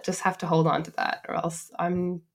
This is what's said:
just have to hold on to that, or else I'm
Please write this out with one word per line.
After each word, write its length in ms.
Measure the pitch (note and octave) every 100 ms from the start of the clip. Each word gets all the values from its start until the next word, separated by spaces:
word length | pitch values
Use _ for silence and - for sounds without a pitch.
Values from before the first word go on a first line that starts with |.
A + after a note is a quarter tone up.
just 160 | - -
have 140 | F#3+ F#3
to 80 | E3
hold 200 | E3 D#3+
on 160 | C#3+
to 80 | D#3+
that, 320 | - - - -
or 60 | -
else 340 | E3 E3 - -
I'm 440 | F3 F3+ F3+ F3 -